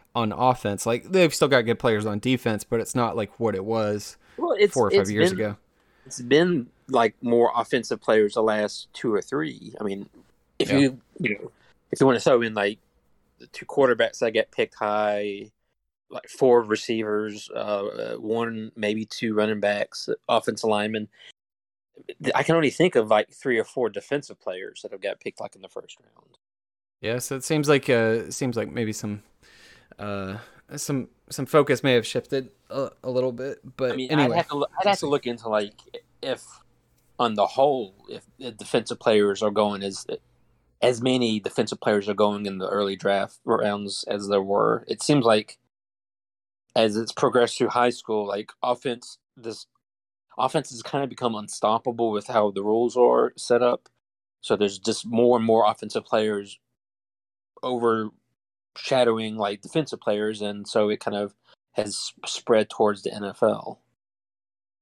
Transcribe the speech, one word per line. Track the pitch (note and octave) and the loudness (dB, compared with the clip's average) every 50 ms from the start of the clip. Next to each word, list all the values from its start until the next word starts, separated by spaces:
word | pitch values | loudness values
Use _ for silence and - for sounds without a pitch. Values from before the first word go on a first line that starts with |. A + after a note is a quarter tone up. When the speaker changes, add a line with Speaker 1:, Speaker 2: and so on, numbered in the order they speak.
| _ _ _ | _ _ _
Speaker 1:
on | A#2+ A#2 G#2+ | -2 -2 -2
offense. | G#2 - A#2+ B2+ B2+ B2+ - G#2+ G2+ F#2 - A#2 | 0 2 2 2 2 2 0 -2 -2 -2 0 -2
Like, | A#2 B2 - - | -2 -2 -2 0
they've | F#3 F#3+ F3+ D#3+ - | 2 4 4 4 4
still | - D#3+ C#3+ | 2 2 4
got | C3+ B2+ | 4 4
good | A#2 A2+ A#2 - | 4 2 0 0
players | - B2+ A2+ G#2 G#2 A2 | 2 2 2 2 0 -2
on | G#2 G#2 | -4 -2
defense, | - B2+ C3 A#2+ - A#2+ A2 G#2 - | 0 0 0 0 0 -2 -2 -2 -2
but | - - A#2 | -4 -2 -2
it's | A2+ - - | -2 -2 -2
not | C3 A#2+ A2+ E2 | 0 0 0 0
like | A2 G#2+ G2+ - - | -2 -4 -4 -4 -2
what | A#2+ A2 G2+ | -2 0 0
it | F#2+ F#2+ | -2 -2
was | G#2+ A2+ A2+ G#2+ G#2 G#2 G#2 G2+ - - - _ _ _ - | -2 0 0 0 0 -2 -2 -6 -10 -16 -20 _ _ _ -6
Speaker 2:
Well, | C#4+ F4 C#4 G3+ | -2 -2 2 4
it's, | G#3 G#3 - | 4 4 4
Speaker 1:
four | C3 A#2 G2+ | 4 2 4
or | |
five | F#3 G3 | 4 4
Speaker 2:
it's | - G2 | 2 2
Speaker 1:
years | G#2 G#2 - F3+ | 2 4 4 4
Speaker 2:
been, | F#3+ - | 4 0
Speaker 1:
ago. | A2 G#2 G2+ - _ _ _ _ _ _ _ _ _ C3 | -2 -4 -4 -8 _ _ _ _ _ _ _ _ _ -18
Speaker 2:
it's | - - | -14 -12
been, | B2+ A#2+ C3+ D3+ E3+ F3+ F3 D3+ A#2+ - _ _ _ - | 0 4 4 6 6 4 2 0 -2 -6 _ _ _ -2
like, | C3 B2 A#2 A2 - _ | 2 2 2 2 0 _
more | - A#2+ A#2 A#2+ A#2 A#2 - | -2 2 4 4 4 4 2
offensive | A#2 A2+ - - B2+ A2 - A#2+ G#2+ | -2 -2 -2 -2 -4 -2 -4 -6 -4
players | - - A2+ A2 G#2+ G#2 - | 0 2 4 4 4 2 2
the | A#2+ A2 | 0 0
last | A2 G#2+ G#2+ G#2+ G#2 - - - - _ | 2 2 0 -2 -2 -4 -10 -14 -16 _
two | - - B2 G#2+ | -6 -4 -2 -2
or | G2 | -2
three. | - - - C#3+ D#3+ D3+ B2+ - - G#2 G#2+ - | -2 -4 -4 -4 -4 -6 -8 -12 -16 -18 -12 -8
I | G#2+ | -6
mean, | G#2 G2 G2 G2+ - _ - _ _ _ _ _ _ _ _ | -6 -6 -8 -10 -14 _ -20 _ _ _ _ _ _ _ _
if | - - | -6 -2
Speaker 1:
Yeah. | C3 C#3 | 2 2
Speaker 2:
you, | C#3+ C3+ C3 B2 _ _ _ - | 2 2 0 -4 _ _ _ -8
you | E3+ A#2 G#2 | -6 -6 -6
know, | - - - - _ _ _ _ _ _ _ | -6 -10 -16 -18 _ _ _ _ _ _ _
if | - - | -2 2
you | C3+ C3+ | 4 4
wanna | B2+ A2+ | 4 4
throw | - E3 C#3 A#2+ | 4 4 4 4
in, | A#2 A2+ A2 | 4 0 -2
like, | G#2+ G2+ G2+ A2 - _ _ _ _ _ _ _ _ _ _ _ _ | 0 -2 -2 -2 -4 _ _ _ _ _ _ _ _ _ _ _ _
the | - - | -20 -20
two | - - - | -18 -16 -16
quarterbacks | - - - C#3 B2+ A#2+ A2+ A#2 G#2+ - - | -6 0 2 4 4 4 2 0 -2 -2 -2
that | - A#2 | -2 0
get | A2 A2+ A2+ - | 0 0 -2 -2
picked | _ - A2+ G#2+ - | _ -4 -4 -4 -4
high, | - A2 G#2+ G#2 G#2+ G#2+ G#2+ G#2 G#2 G#2 G#2 G2+ G2+ G#2 A2 _ _ _ _ _ _ _ _ _ _ _ _ | -4 -4 -2 0 0 0 0 0 -2 -4 -6 -6 -8 -12 -16 _ _ _ _ _ _ _ _ _ _ _ _
like, | - - - - | -16 -16 -14 -14
four | - - C#3 C3 A#2+ A#2+ A#2 | -2 2 4 6 6 6 6
receivers, | G#2+ G#2+ A2 - - A#2+ A2 A2 G#2+ G#2+ G#2 G#2+ G#2+ G#2 G#2 - - | 2 0 -2 -2 -2 -4 -2 -2 -2 -2 -2 -4 -4 -8 -12 -14 -12
uh, | G2+ A2+ A2 G#2 G#2 G2+ G2+ - G2+ - - - A#2 A2+ | -8 -8 -4 -4 -4 -4 -4 -6 -6 -6 -8 -8 -8 -8
one, | A#2 G#2+ A2 A#2 A#2 A#2 A2+ A2 A2 A2+ - | -6 -4 -2 -2 -2 -4 -6 -8 -12 -12 -8
maybe | A#2 G#2+ G#2 A2 A2 A2 | -4 -4 -2 -2 -2 -6
two | - - - - A2+ G#2+ | -8 -8 -6 -4 -2 0
running | G#2+ G#2+ A2 A2 G#2 | 0 0 0 0 0
backs, | G2+ G2+ G#2 G#2 G#2+ - - - - - A#2+ - _ - | 0 0 0 0 -2 -6 -6 -10 -6 -6 -6 -6 _ 0
offensive | A#2+ A2+ - - A2 G#2 - A2+ | 0 2 2 0 -4 -2 0 0
linemen, | G#2+ G#2 G#2 G#2+ G#2+ A2 G#2+ G#2+ _ _ - - - _ _ _ _ _ _ _ _ _ _ _ _ - - - - - | 0 0 0 -2 -4 -4 -6 -8 _ _ -20 -20 -20 _ _ _ _ _ _ _ _ _ _ _ _ -18 -16 -16 -14 -6
th-, | D3+ - - | -6 -2 0
I | B2 C#3+ | 0 2
can | - D#3+ | 2 2
only | E3 D#3+ C3 | 4 2 2
think | - - E3 F#3 - | 2 4 2 4 4
of, | C3 A2 G#2+ | 2 4 4
like, | A2 G#2+ G#2 - | 4 4 4 0
three | _ - - C3 A#2+ A2+ | _ -8 -4 0 0 0
or | G#2+ | 0
four | - - - B2 A2 | -2 -4 -4 -4 -4
defensive | G2+ G2+ - - C#3 C#3+ C#3+ - G#2 - | -4 -6 -6 -6 -6 -6 -6 -8 -16 -12
players | _ - F#2 F#2 F#2+ G#2+ - - | _ -10 -10 -8 -10 -14 -14 -14
that | - G#2 | -14 -14
have | G#2 F#2+ | -14 -8
got | F#2+ G2+ - - | -8 -8 -8 -8
picked, | _ G#2+ - - | _ -14 -12 -12
like, | A2 G2+ - | -14 -16 -16
in | G2 | -18
the | F#2+ F#2 | -20 -18
first | - G#2 - - - - | -16 -16 -16 -16 -20 -20
round. | _ _ _ _ _ _ _ _ _ _ _ _ _ _ _ _ _ _ _ _ | _ _ _ _ _ _ _ _ _ _ _ _ _ _ _ _ _ _ _ _
Speaker 1:
Yeah, | - G#2+ A2+ B2 | -6 -4 -4 -4
so | B2 - - C3+ | -4 -6 -8 -8
it | B2 | -4
seems | - D#3+ D3+ D3 C#3+ | -2 0 0 4 4
like, | D3+ C#3 - - | 4 4 4 2
uh, | C3 A#2 A2+ A2+ A2 A#2 G2 - | 2 4 4 2 2 0 -2 -6
it | - | -6
seems | - C#3+ C3 A#2 A2+ | -6 -4 -4 -2 -2
like | G#2+ G#2 | -4 -4
maybe | - A#2+ A#2 G#2+ | -4 -4 -4 -4
some, | G#2+ - - G#2+ G#2 G#2 G#2 _ _ _ _ _ _ _ - - - - _ _ - - | -4 -6 -6 -8 -8 -8 -12 _ _ _ _ _ _ _ -20 -20 -20 -20 _ _ -18 -14
uh, | G2+ G#2 G2+ G2 G2 F#2+ G2 G#2+ A2 - _ _ _ _ - | -10 -8 -8 -6 -8 -8 -10 -12 -14 -18 _ _ _ _ -12
some, | D3 - - C#3+ C3+ A#2+ - _ _ _ _ | -10 -6 -6 -4 -6 -6 -8 _ _ _ _
some | - - C#3 | -10 -10 -6
focus | - - D3+ C#3+ C3 C#3 A#2+ - | 2 4 4 4 4 2 2 2
may | C#3 B2+ | 4 4
have | A#2+ A2 | 4 2
shifted | - - C3 - - - C3+ C3 A2+ - _ _ _ | 0 -4 -6 -4 -4 -4 -4 -4 -6 -14 _ _ _
a, | - C3 C3+ - - _ - | -6 -6 -6 -6 -8 _ -10
a | B2+ | -4
little | B2+ B2+ B2+ C3 | -2 0 0 0
bit, | A#2+ A#2 B2+ C#3 B2 - - - B2+ - | -2 -6 -8 -10 -10 -12 -14 -18 -8 -4
but | C3 B2+ A2+ | -4 -2 -2
Speaker 2:
I | |
mean, | F2 C3 B2+ | -4 -4 0
Speaker 1:
anyway, | D3+ D3+ C#3+ B2+ A2+ | 2 2 2 2 2
Speaker 2:
I'd | F3 | 0
have | E3 - | -2 -2
to | D3 C#3+ | -4 -4
loo-, | C#3+ | -4
I'd | - - - F#3+ | -4 -4 0 2
Speaker 1:
we'll | G3+ | 2
Speaker 2:
have | G3+ - | 2 2
to | - | 0
Speaker 1:
see. | D3 | 0
Speaker 2:
look | C#3+ C#3 - B2 | 0 0 0 -4
into, | A#2+ A#2 A2+ A2+ | -8 -8 -4 -2
like, | G#2+ G#2+ G#2 G2+ - - _ _ - - - _ _ _ | 0 0 0 -2 -8 -16 _ _ -18 -18 -18 _ _ _
if | - C3+ B2 - - - - - _ _ _ _ _ _ _ _ _ _ _ - | -8 -6 -6 -8 -8 -16 -20 -20 _ _ _ _ _ _ _ _ _ _ _ -2
on | B2+ A#2 A2 | 0 0 2
the | G#2 G2+ | 2 0
whole, | F#2+ - - C3+ D3 C#3+ C3 A2+ F#2+ F#2+ _ _ - | 0 2 2 2 2 2 0 -4 -8 -12 _ _ -18
if | - - - _ _ _ | -18 -18 -18 _ _ _
the | C3+ B2 | -14 -14
defensive | A2+ - G2+ - - B2 G#2+ - A#2+ - | -12 -12 -10 -4 -2 -2 -2 -2 -8 -2
players | - A#2+ A2 G#2+ G#2 G2+ G2+ F#2+ A2 | 2 4 4 6 4 4 2 0 -2
are | G#2+ | 0
going | G2+ G#2 G#2 G#2 G2+ G2 G2 | 2 2 0 0 0 -2 -6
as, | G2 F#2+ F2+ - - - - - _ _ _ _ _ _ _ _ _ _ _ | -6 -8 -8 -10 -10 -12 -12 -12 _ _ _ _ _ _ _ _ _ _ _
as | - B2 B2+ A2+ | 0 0 0 2
many | A#2+ C3 B2+ B2+ B2 A2+ A2 G#2+ | 0 0 2 2 2 2 0 0
defensive | G2+ - - - A2+ G2+ - - | -2 -4 -2 -2 -2 -2 -4 -4
players | - - G#2+ G2+ G2 G#2 | 0 0 2 2 2 0
are | G#2 | 0
going | F#2+ G#2+ G#2 G#2 G2+ G#2 G2+ | 2 2 2 2 0 -4 -6
in | G2 F#2+ | -6 -6
the | F#2 F#2+ | -4 -2
early | G2 G2+ G#2 G2 G2 | -2 0 0 -2 -4
draft | F#2 - G2+ G2 G2 G2 - - _ _ | -2 -2 0 0 0 0 -4 -8 _ _
rounds | - A#2 A2 A#2 G#2+ G2+ G#2 G2+ G2+ G2+ - - - | -2 0 0 0 0 -2 -4 -6 -8 -8 -10 -6 -6
as | - G#2 G2+ G2 | -6 -6 -2 0
there | G2+ G2+ | 0 0
were. | G2 G2 G2 G#2 A2 A2 A2+ A2+ - - | 0 2 0 2 2 2 2 0 -2 -6
It | - G#2 - | -8 -4 0
seems | - D3+ D3 B2 | 2 2 4 4
like | A#2 A2 G#2+ G#2+ - - - _ _ _ _ _ _ _ _ _ _ _ _ _ _ _ _ _ _ _ _ _ _ _ | 4 4 2 0 -4 -12 -20 _ _ _ _ _ _ _ _ _ _ _ _ _ _ _ _ _ _ _ _ _ _ _
as | B2 A2+ A2 G#2 | 2 2 2 2
it's | G#2+ A2+ G#2+ | 0 -4 -4
progressed | - - - C3+ G#2 B2 A#2+ A#2 - - | -2 0 0 2 4 4 4 4 2 0
through | B2+ G#2+ | -2 0
high | - B2 A#2+ B2 | 2 2 2 2
school, | A#2+ - - - A2 G#2+ G#2 | 0 -2 -6 -4 -4 -4 -2
like, | G2+ G2+ G2+ G#2+ - - _ - | -2 -4 -6 -6 -10 -10 _ -4
offense, | B2 B2 A#2+ - C#3 A#2+ A#2+ - - - - _ _ _ - | -4 -4 -4 -4 -8 -8 -8 -12 -18 -20 -20 _ _ _ -14
this | A#2 A2+ G#2+ - - - _ _ _ _ _ _ _ _ _ _ _ _ _ - | -12 -12 -12 -12 -16 -20 _ _ _ _ _ _ _ _ _ _ _ _ _ -4
offense | - C3 - D#3+ C3+ - | -4 -2 -2 -4 -6 -6
has | - A#2 | -10 -16
kinda | A2+ - - C#3+ C#3 | -12 -6 -4 -4 -4
become | C3 A#2 - B2+ A#2+ A2+ | -4 -6 -6 -4 -4 -4
unstoppable | G#2+ G#2+ G#2 - - - G#2+ A2 A2+ - C3 A#2+ A2+ A#2 A#2 | -6 -8 -12 -8 -2 0 0 0 0 -2 -4 -4 -2 -2 -2
with | G#2+ G#2 G2+ - | -2 -2 -4 -2
how | B2+ A2+ G#2+ G#2 | 0 2 2 2
the | F#2+ G2 G2 | 0 -2 -2
rules | G#2 G#2+ A2+ A#2+ A#2+ A2 B2 | 0 0 2 2 0 2 4
are | B2 B2 B2 B2 B2 B2+ - | 4 6 6 4 2 0 -2
set | - - - B2 A#2+ | -8 -2 0 2 4
up. | B2 A#2+ A#2+ - - _ _ _ _ _ _ _ _ _ _ _ | 4 2 2 0 -6 _ _ _ _ _ _ _ _ _ _ _
So | - - A2+ | -4 -2 0
there's | G2 G#2 G2+ G2 F#2+ | 0 0 -2 -2 -4
just | - A2+ A2 - - | -6 -4 -4 -4 -6
more | G#2+ A#2+ A2+ A#2+ A#2+ B2 A#2+ | -4 0 4 4 4 4 4
and | A2+ | 4
more | A2+ A2 A2+ A2+ G#2 | 4 4 4 4 4
offensive | G#2+ - - G#2 - - - | 2 -2 -8 -8 -6 -6 -4
players | - - A2+ G#2+ G#2+ G#2+ G2+ G2+ G2+ G2+ - _ _ _ _ _ _ _ _ _ _ _ _ _ _ _ _ _ _ _ - | -2 0 0 0 0 -2 -4 -6 -8 -14 -20 _ _ _ _ _ _ _ _ _ _ _ _ _ _ _ _ _ _ _ -10
overshadowing, | - B2+ B2+ A#2+ A#2 A#2 A2+ A2 A2 G#2 - _ _ _ _ _ _ _ _ _ _ _ _ - - - C#3 C3 B2 A#2+ A2+ A2 A2 A2 G#2+ A2 | -6 -6 -4 0 2 2 2 2 -2 -6 -10 _ _ _ _ _ _ _ _ _ _ _ _ -14 -4 0 2 4 4 4 4 2 -2 -4 -4 -2
like, | G#2 G2+ G2+ G2+ | -2 -2 -2 -6
defensive | - - - E3 D3+ - - G#2+ | -10 -4 -4 -4 -2 -2 -6 -6
players, | - - G#2 G#2 G#2+ G#2+ A2 G#2+ | -4 -2 -2 0 -2 -2 -4 -4
and | G#2 G#2 G2+ G#2 G2+ - | -6 -6 -6 -8 -10 -2
so | - A2+ G#2+ G#2 | 0 2 2 2
it | G#2 - | 0 -2
kind | - - G#2 G2+ | -4 -4 -4 -2
of | G#2 G2+ - _ _ _ _ _ _ _ _ | -4 -4 -6 _ _ _ _ _ _ _ _
has | - G#2+ G#2 | -4 -4 -4
s-, | G2 - - - - _ - | -6 -8 -10 -10 -12 _ -12
spread | - - - - - A#2+ A2 G#2+ - | -10 -10 -8 0 2 4 4 4 0
towards | - - A2+ G#2 G#2 G2 - | 0 0 0 0 0 -2 -6
the | - A2 | -8 -8
N | G#2+ G#2 | -8 -8
F | G2 F#2+ - - | -10 -4 0 2
L. | A2 G2+ - - - A2 - _ _ _ _ _ _ _ _ _ _ _ _ _ _ _ _ _ _ _ _ | 2 2 0 -4 -12 -16 -16 _ _ _ _ _ _ _ _ _ _ _ _ _ _ _ _ _ _ _ _